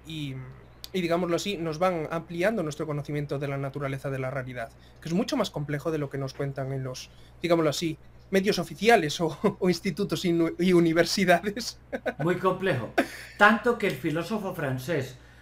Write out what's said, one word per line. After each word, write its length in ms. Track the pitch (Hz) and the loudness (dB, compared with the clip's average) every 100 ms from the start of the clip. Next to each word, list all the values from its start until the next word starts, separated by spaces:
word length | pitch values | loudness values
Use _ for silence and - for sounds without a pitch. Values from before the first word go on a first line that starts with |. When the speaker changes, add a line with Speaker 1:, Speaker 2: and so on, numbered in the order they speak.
| 156 | -12
Speaker 1:
y, 300 | 160 143 131 131 135 - - - | -8 -6 -8 -12 -16 -20 -18 -8
y, 100 | 185 | -4
digámoslo 360 | 170 170 175 165 | 0 0 2 0
así, 200 | 202 185 | -2 -4
nos 220 | 165 151 | -2 0
van 280 | 185 170 151 | 0 0 -2
ampliando 500 | 165 160 170 185 226 | -6 -6 -2 0 0
nuestro 240 | 156 143 156 | -2 -4 -4
conocimiento 540 | 147 147 147 147 139 | -4 -4 -4 -2 -4
de 80 | 143 | -4
la 100 | 139 | -4
naturaleza 540 | 139 139 135 135 139 | -6 -6 -6 -4 -4
de 80 | 135 | -4
la 100 | 131 | -4
realidad, 400 | 135 127 123 113 - - - | -6 -8 -8 -10 -12 -20 -14
que 60 | 156 | -2
es 40 | 175 | 0
mucho 220 | 254 285 | 0 0
más 120 | 190 | -2
complejo 400 | 151 147 147 165 | -4 -4 -4 -2
de 60 | 160 | -4
lo 120 | 139 | -4
que 60 | 139 | -4
nos 140 | 135 - | -6 -4
cuentan 360 | 143 135 131 | -6 -4 -6
en 100 | 135 | -6
los, 260 | 131 127 - - - - | -6 -10 -14 -18 -20 -4
digámoslo 280 | 170 170 156 | 2 4 4
así, 260 | - 160 156 - - - | 0 -2 -6 -12 -20 -2
medios 300 | 190 196 185 | 0 2 0
oficiales 600 | 170 151 208 233 151 - | -2 0 6 6 6 0
o, 180 | 160 139 | -2 0
<laughs> 160 | 202 196 | 0 2
o 100 | 180 | 2
institutos 540 | 175 202 160 202 160 180 | 2 0 -2 -2 0 2
y 80 | |
nu-, 200 | 170 165 165 | 2 2 2
y 140 | 185 | 6
universidades. 1040 | 175 170 165 165 - 185 170 208 208 - - - 269 | 6 6 4 2 4 4 4 2 -6 -8 -10 -10 -8
<laughs> 200 | - - | -6 -2
Speaker 2:
Muy 160 | 151 180 | 0 2
complejo. 560 | 190 185 190 131 107 - 269 - - - | 0 0 0 -2 -2 -2 -4 -4 -8 6
Tanto 400 | 208 220 240 226 | 6 6 2 0
que 80 | 196 | 0
el 80 | 143 | -2
filósofo 580 | 165 156 175 220 190 | -2 -2 -2 -4 -4
francés 640 | 175 143 131 175 156 123 - - - | -4 -4 -4 -2 -4 -4 -10 -20 -20